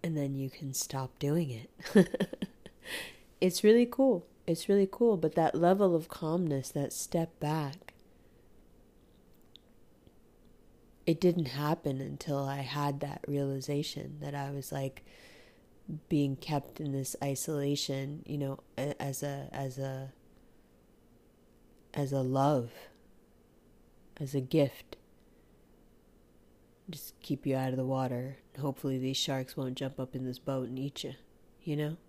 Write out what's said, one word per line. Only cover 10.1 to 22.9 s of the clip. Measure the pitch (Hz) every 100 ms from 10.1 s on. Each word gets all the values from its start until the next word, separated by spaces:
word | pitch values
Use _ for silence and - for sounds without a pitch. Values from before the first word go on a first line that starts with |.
| - - - - - - - - _ -
it | 160
didn't | 180 170 143
happen | 131 147 170 147 131
until | 139 143 - 139
I | 139 139
had | 127 147 143 139
that | 143 - -
realization | 143 139 135 135 143 151 147 139 147
that | 143
I | 143 139
was, | 139 -
like, | 139 135 135 - - - - - - _ - - 156 -
being | 160 139 135
kept | - 147 - -
in | 151
this | 135 131 -
isolation, | 139 135 - 151 143 143 - 135 135 151 -
you | 147
know, | 139 135 - -
a-, | 139 -
as | 139 135
a, | 143 139 139
as | 139 135 127
a, | 135 131 135 - - - - - _ _ _ _ _ - _ _ _ - - - -
as | - 135
a | 135
love, | 127 135 143 143 117 - -